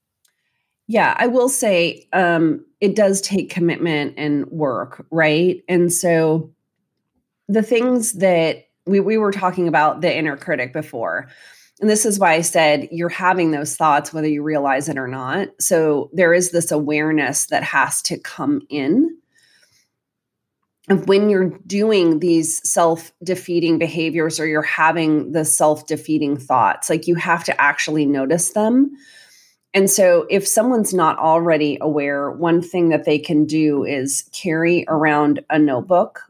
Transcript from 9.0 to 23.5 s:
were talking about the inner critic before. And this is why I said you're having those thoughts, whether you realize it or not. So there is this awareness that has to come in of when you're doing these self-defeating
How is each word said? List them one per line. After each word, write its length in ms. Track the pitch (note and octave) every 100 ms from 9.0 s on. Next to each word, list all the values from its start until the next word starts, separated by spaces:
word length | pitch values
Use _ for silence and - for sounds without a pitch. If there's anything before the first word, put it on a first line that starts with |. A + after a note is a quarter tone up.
| G3 A3
were 140 | G#3
talking 360 | G3 F#3 F#3 E3+
about 340 | E3+ D3+ -
the 140 | E3 C3+
inner 220 | D#3 C#3
critic 360 | - C#3+ B2
before. 540 | D3+ D3+ B2+ F#2+ F2 C3 - - - _ _
And 80 | G#3+
this 160 | G#3 A#3
is 140 | G3+
why 140 | F#3
I 80 | D#3+
said 460 | E3 F3 D#3 D3 -
you're 180 | E3 E3+
having 420 | - F#3 F#3 D#3+
those 240 | D3 D3 -
thoughts, 380 | D#3 D3 D3
whether 160 | D#3+ D#3
you 140 | D3
realize 440 | D3 D3+ C#3 C3+ D3
it 100 | C#3
or 120 | B2+
not. 400 | C3 B2+ E3 - -
So 500 | - E3+ D#3 D3 -
there 200 | E3 F3
is 180 | F3 F3
this 200 | E3+ E3
awareness 760 | D3+ C#3+ D3+ D#3 D#3 C3 - -
that 160 | D3
has 380 | - D3 C3 -
to 140 | - E3+
come 440 | - - C#3 C#3+ -
in 480 | D3 C3+ G#3+ E4 - _ _ _ _ _ _ _ _ _ _ _ _ _ _ _ _ -
of 200 | G3 F3
when 220 | G3 G#3
you're 200 | F#3+ F#3 - -
doing 520 | G3+ A3 G#3 E3+ D#3
these 460 | F3 E3 D#3 - -
self-defeating 1120 | - E3+ E3 - _ F3 F#3 -